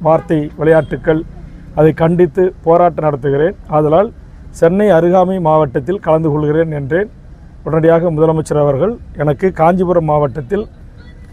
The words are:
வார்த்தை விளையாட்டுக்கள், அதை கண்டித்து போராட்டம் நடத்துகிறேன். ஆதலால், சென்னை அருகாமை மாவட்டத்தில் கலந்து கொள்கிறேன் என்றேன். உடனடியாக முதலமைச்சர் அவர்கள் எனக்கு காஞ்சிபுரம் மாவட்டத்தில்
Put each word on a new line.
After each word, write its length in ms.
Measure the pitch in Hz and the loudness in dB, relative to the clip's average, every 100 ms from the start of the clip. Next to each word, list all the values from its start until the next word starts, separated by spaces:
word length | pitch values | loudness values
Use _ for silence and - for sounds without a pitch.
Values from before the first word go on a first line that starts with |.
வார்த்தை 500 | 160 160 165 160 151 - | 0 0 0 -4 -4 -4
விளையாட்டுக்கள், 680 | 151 160 143 143 165 160 170 - - - - | 2 2 2 -4 -2 -2 -4 -14 -20 -20 -12
அதை 180 | - 156 | 0 2
கண்டித்து 600 | 147 165 170 180 - 185 - | 2 0 2 0 2 -2 -2
போராட்டம் 420 | 165 170 175 151 | 0 2 2 0
நடத்துகிறேன். 500 | 151 143 143 139 160 202 - | -4 -2 -2 0 -2 -4 -4
ஆதலால், 460 | 151 151 160 226 - - - - | -2 2 2 0 -4 -20 -20 -20
சென்னை 400 | - 165 190 208 | -2 0 2 2
அருகாமை 500 | 165 175 185 185 190 | 4 4 2 2 0
மாவட்டத்தில் 600 | 160 156 151 151 131 196 | 0 2 0 -2 -4 -6
கலந்து 300 | 170 160 160 | 0 0 0
கொள்கிறேன் 400 | 147 147 156 165 | -2 0 0 -2
என்றேன். 400 | 147 135 165 214 - - - - - | -4 -4 -2 -4 -8 -20 -20 -20 -14
உடனடியாக 460 | - 160 160 165 170 | -4 0 2 2 2
முதலமைச்சர் 500 | 151 160 160 151 151 | 0 2 0 -2 0
அவர்கள் 360 | 143 135 180 240 - - | 0 0 -2 -4 -12 -6
எனக்கு 360 | 147 143 185 | -4 0 -2
காஞ்சிபுரம் 520 | 170 160 185 180 175 | 2 0 2 0 0
மாவட்டத்தில் 640 | 156 151 147 151 123 196 220 - - - - - - | 0 0 0 -4 -6 -6 -6 -14 -20 -20 -20 -20 -20